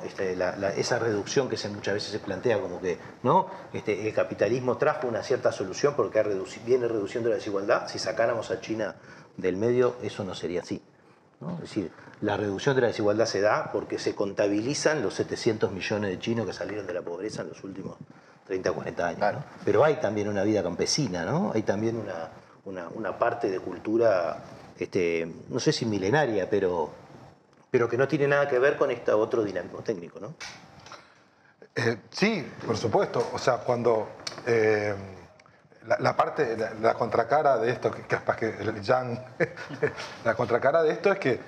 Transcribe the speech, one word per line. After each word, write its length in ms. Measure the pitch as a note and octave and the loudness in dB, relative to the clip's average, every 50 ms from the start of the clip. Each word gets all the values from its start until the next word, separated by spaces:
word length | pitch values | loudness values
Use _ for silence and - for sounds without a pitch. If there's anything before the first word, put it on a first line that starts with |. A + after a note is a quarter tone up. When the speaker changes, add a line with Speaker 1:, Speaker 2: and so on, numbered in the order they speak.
| - | -6
Speaker 1:
Este, 300 | - - - G2+ F#2 F#2 | -10 -6 -4 -2 -2 0
la, 200 | F#2 F2+ F2+ F2+ | 0 0 0 0
la, 140 | G2 G2 G2 | 0 -2 -2
esa 300 | - - A#2+ - B2 A#2+ | 0 0 0 0 0 0
reducción 500 | A#2 A#2 G#2+ G2+ F#2+ - - C#3 B2+ A2+ | 2 0 0 0 -2 0 0 0 2 0
que 80 | A2+ - | -2 -4
se, 120 | - G2+ | -6 -6
muchas 260 | G#2 G2+ - G#2+ G2+ | -8 -6 -4 -2 -2
veces 160 | G#2 - - | -2 -4 -4
se 80 | G#2 A2 | -8 -8
plantea 400 | - G2+ F#2+ F#2 - B2+ A2 G2+ | -6 -6 -6 -2 0 2 2 2
como 180 | F#2 F2+ F2 E2+ | 0 -4 -6 -4
que, 200 | F2+ F2+ E2 - - - - - - | -2 -2 -2 -4 -6 -16 -16 -4 2
¿no? 240 | B2 D#3+ F#3+ F3+ - - - - - - | 4 4 4 4 2 -6 -14 -14 -10 -10
Este, 340 | G2+ - G#2+ G2+ F2+ G#2+ G#2+ | -8 -2 -2 -2 0 -2 -2
el 60 | G2 | 0
capitalismo 640 | G#2+ F#2 - G2 - A2+ G#2 A#2+ C3 B2 B2 A2+ - | 0 0 0 2 0 2 2 2 0 0 0 0 2
trajo 300 | C#3+ D3+ D3 - - B2 | 2 0 2 0 -2 -2
una 160 | A2+ G2+ - | -2 -2 0
cierta 280 | - B2+ A#2 - A#2 | 0 -2 2 2 0
solución 440 | - - G#2 F#2 F2+ - - D3 C#3 | 0 0 -6 -6 -4 0 0 0 2
porque 240 | - G#2+ F#2+ - G#2+ | 2 0 2 2 2
ha 40 | G#2 | 2
reduci-, 400 | G#2 G2+ F#2+ F#2 - - - A2+ | 2 0 -2 -4 -6 -10 -10 0
viene 240 | A#2 B2+ B2+ A#2+ A2+ | 2 2 2 4 2
reduciendo 420 | A2+ G#2+ G2 F#2+ - A#2+ A#2 A#2 | 0 0 -2 -2 -2 -2 0 2
la 60 | G#2+ | 0
desigualdad. 520 | F#2+ - G#2+ G2 G2 G2 G#2 C3+ - - - | 0 -2 -2 -4 -2 2 2 2 2 0 -4
Si 100 | - A2 | -8 -6
sacáramos 540 | - - - - A2+ A#2+ A#2+ A2 - - | -4 -4 0 2 2 2 2 0 -2 -4
a 80 | - - | -4 -6
China 340 | - - A2+ A2+ G#2+ F2+ - - - - - - - - - - | -4 -4 -2 -2 -2 -4 -4 -10 -16 -20 -20 -20 -20 -18 -12 -2
del 180 | F#2 F#2 F#2 F#2+ | 0 0 0 2
medio, 380 | A2 A#2+ B2 B2 B2 A#2+ A#2+ - A2+ | 2 2 4 4 4 4 2 -2 -8
eso 200 | G#2 - - G2+ | -8 -6 -6 -6
no 120 | F#2 E2+ | -6 -6
sería 260 | - - D#2+ F2 E2+ | -6 -6 -4 -4 -4
así, 220 | - - - E2 - _ _ _ _ - - _ _ _ _ - | -4 -4 -8 -8 -8 _ _ _ _ -20 -20 _ _ _ _ -12
¿no? 160 | C#3 E3 F3 | -10 -8 -8
Es 60 | E3 | -8
decir, 300 | - - - G#2+ F2+ D#2+ - - - - - - | -10 -6 -4 -4 -4 -4 -8 -14 -20 -20 -12 -4
la 160 | G#2 G#2 G2+ | -2 -2 0
reducción 400 | G2 G#2+ G2+ G2 - - C#3+ C3+ | 0 0 -2 -2 0 0 2 2
de 60 | C3 | 4
la 60 | A#2+ A2 | 4 2
desigualdad 400 | - - G#2+ G#2 G#2 A2 A2 G#2+ | 2 2 2 2 4 4 2 2
se 140 | - G2 | 2 2
da 300 | G2+ G#2 A#2+ D3+ - - | 4 4 4 2 0 -2
porque 280 | - G2+ - - G#2+ - | -4 -4 -4 -4 -6 -2
se 160 | - A2+ - | -2 -2 -2
contabilizan 880 | - G#2 G2 F#2+ A2 G#2+ G2+ G2+ G#2 A2 C3 D3 - - D#3 D#3 D3+ G#2 | 0 -2 -2 0 0 2 2 2 0 0 -2 -2 2 2 2 2 2 0
los 100 | F#2 - | -2 -2
setecientos 580 | - G#2 - - - - A#2+ G#2+ G#2+ A2 A2 | -2 -4 -4 -4 0 0 0 2 2 0 -2
millones 380 | G#2 F2+ - - A2 G#2 G#2 G2 | -2 -4 -4 -2 -2 0 0 -2
de 80 | F#2 F2+ | -4 -4
chinos 300 | - A#2 A2+ A#2 G#2+ F#2 | -2 -2 -2 -2 -2 -4
que 60 | - | -4
salieron 340 | - F#2 F#2+ G#2 G#2 G2 F2+ | -6 -6 -6 -6 -8 -6 -6
de 60 | F2 | -6
la 100 | F2 D#2 | -6 -6
pobreza 400 | E2+ F2 F2+ G2 A2 A2 - G2+ | -6 -8 -6 -6 -8 -6 -6 -10
en 60 | D#2+ | -10
los 140 | E2 - - | -10 -12 -14
últimos 320 | G2 F#2 G2 F2 - - - - - - - - - - - _ | -12 -12 -10 -10 -12 -12 -14 -18 -20 -20 -20 -20 -20 -20 -20 _
treinta, 260 | - F#2+ F#2 F2+ F#2 | -6 -4 -2 0 0
cuarenta 340 | E2+ - - F2 E2+ - E2+ E2+ | -2 -2 -4 -6 -4 -2 -2 -2
años, 120 | E2+ - | 0 0
Speaker 2:
Claro. 180 | G2+ G#2 G#2 - | 0 0 0 -2
Speaker 1:
¿no? 60 | - - - - - | -8 -12 -12 -6 0
Pero 200 | G#2+ G2+ G#2+ C#3+ | 4 6 6 6
hay 140 | D#3+ D3 - | 6 4 2
también 300 | - G2+ A2 G#2+ G2+ G#2 | 0 -2 0 0 0 0
una 160 | G#2 G2 F#2+ | 0 0 2
vida 200 | A2 G#2+ G2+ F2 | 4 2 2 2
campesina, 600 | F2 F2 E2+ F2+ - - - C#3+ G2+ F2 E2+ E2 | 0 -2 -2 0 0 2 0 0 0 -2 -2 -2
¿no? 260 | F#2+ C3 E3+ G3+ - - | -2 0 0 0 0 0
Hay 80 | A2 | 0
también 340 | G#2 - G2+ G2+ A2 A2+ A2+ A#2 | 0 0 0 0 0 -2 -2 -2
una... 340 | G#2 G2+ F2+ E2 E2 - - - - - - - - | -4 -6 -6 -8 -8 -10 -12 -18 -20 -20 -20 -18 -14
Una, 220 | G2 F#2+ F2+ E2+ E2 | -12 -10 -10 -10 -10
una 300 | - A2 G#2+ F#2 - - | -8 -6 -6 -6 -2 0
parte 320 | A2+ B2 B2+ - - G#2 | 0 0 0 0 -2 -2
de 80 | F#2 F2+ | -2 -2
cultura, 800 | - F#2+ F2 - - A2 G#2+ A2+ A#2 A2+ G2 F2+ E2+ D#2+ - - - - - - - - - - | -4 -6 -10 -6 -4 0 2 4 6 6 4 4 2 0 -2 -6 -10 -16 -18 -18 -18 -18 -8 -8
este, 520 | - - - G2+ F2 E2+ E2 E2 E2 E2 E2 - - - | -8 -2 0 2 2 2 2 0 0 -2 -6 -12 -12 -6
no 100 | C3 A#2+ | -4 0
sé 120 | - D#3 | 0 2
si 140 | D3+ - B2 | 0 2 0
milenaria, 640 | A2+ G#2 G2 F#2 G2 B2+ D#3 D3 A#2+ G#2+ G2 F2+ - | -2 0 0 2 2 4 4 4 2 2 0 0 2
pero, 400 | G#2+ G2+ F#2+ F2 F2+ E2+ D2+ - - - - - - - - - - _ _ _ _ _ _ - | 2 2 2 2 2 0 -2 -4 -6 -14 -20 -20 -20 -20 -20 -20 -20 _ _ _ _ _ _ 0
pero 180 | - B2 A#2+ A2+ | 2 2 2 4
que 100 | A#2+ A#2 | 2 2
no 100 | C3+ - | 2 2
tiene 200 | D#3+ C#3 C#3+ C#3 | 2 2 2 4
nada 200 | C#3+ C#3+ C#3+ C#3+ | 4 4 4 4
que 100 | B2+ B2 | 4 4
ver 180 | C3 C#3+ D3+ | 4 4 4
con 140 | - D#3 C3+ | 4 2 0
este 220 | A#2+ A#2 - A#2+ | 0 -2 0 2
otro 320 | G#2+ G#2+ A2 A2 B2+ A#2 G#2 | 4 4 4 2 2 0 0
dinamismo 380 | G2+ F#2 F2+ F2 F#2 - E2 - | 0 -2 -6 -6 -6 -10 -10 -6
técnico, 360 | - A2 E2+ E2+ D#2+ - E2 | -6 -6 -6 -6 -12 -14 -12
¿no? 140 | F#2+ C3 D#3+ - - - - - - - - - - - - - - - _ _ _ _ _ _ _ _ _ _ - - - | -12 -12 -12 -12 -14 -16 -16 -18 -20 -20 -20 -20 -20 -20 -20 -20 -20 -20 _ _ _ _ _ _ _ _ _ _ -20 -10 -4
Speaker 3:
Eh, 220 | C#3 A#2+ A#2 A#2 G#2 - - | -2 0 0 0 -2 -8 -12
sí, 420 | - - F#3 G#3+ A3+ F3 A#2+ - - - - | -2 0 2 2 2 0 -4 -8 -12 -10 -4
por 120 | - A2+ F#2 | -2 -2 0
supuesto. 520 | - A2 G#2+ F#3+ F#3+ - - B2+ A#2 - - | 0 2 2 2 2 2 2 0 -2 0 -2
O 40 | A#2 | -2
sea, 200 | - C3+ B2 - | 2 2 2 2
cuando, 500 | - C3 A#2+ A#2+ A#2 A#2+ A2+ A2 G#2 - - - - - - - - B2 | 2 0 0 2 4 4 4 4 2 -2 -8 -12 -12 -12 -12 -6 0 2
eh, 480 | A#2 A2+ A2 A2 G#2+ G#2 G#2 G#2 G2+ G2 G2 F#2+ F#2+ - - - - _ - - _ _ _ _ - - - | 4 4 6 6 4 4 2 0 -2 -4 -8 -12 -14 -16 -20 -20 -20 _ -20 -20 _ _ _ _ -20 -14 -2
la, 120 | A2+ A#2+ - | 0 0 2
la 180 | B2+ B2 - - | 2 2 4 4
parte, 400 | D3+ D#3+ - - D3 A#2 A2+ G#2+ | 2 0 2 0 2 2 2 0
la, 160 | A2 G2 A2 | -2 -2 -2
la 200 | G#2+ A2 A#2 - | 2 2 2 4
contracara 640 | - C3 A2+ A2 A2+ A#2+ A#2+ C#3 D3+ D#3 C#3 A2+ A2 | 4 0 2 2 2 2 4 4 4 6 6 4 4
de 140 | A2 A#2+ | 4 0
esto, 180 | B2 A#2+ - A2+ | 0 2 0 -2
que 120 | - - | -2 -2
capaz 340 | A2+ - - - - - G#2+ | -4 -4 -4 -2 0 -2 -2
que 140 | - A#2 A2 | 0 0 -2
el 320 | G2 G2+ G2+ A2 G#2+ G#2+ | -2 -2 -4 -4 -4 -4
yang, 360 | G2 G#2+ B2+ B2+ B2+ B2 A#2 A#2+ - - - - E3 - - - - - C#3+ | 2 2 2 2 2 -2 -6 -6 -8 -12 -2 -2 -2 -2 -2 -12 -12 -12 -6
<laughs> 520 | B2 D3 - - - - - - - - | -2 -2 -2 -2 -4 -12 -12 -12 -4 -2
la 100 | A2+ A2 | 0 0
contracara 480 | - A#2+ A2 A#2 A2+ - C3+ D3+ E3 D#3+ | 0 2 2 2 4 4 4 4 4 4
de 80 | D#3 | 4
esto 200 | F3 E3+ - G3+ F#3+ | 2 4 2 2 2
es 60 | - | 4
que 200 | - C3+ A#2 - - | 2 0 0 0 -2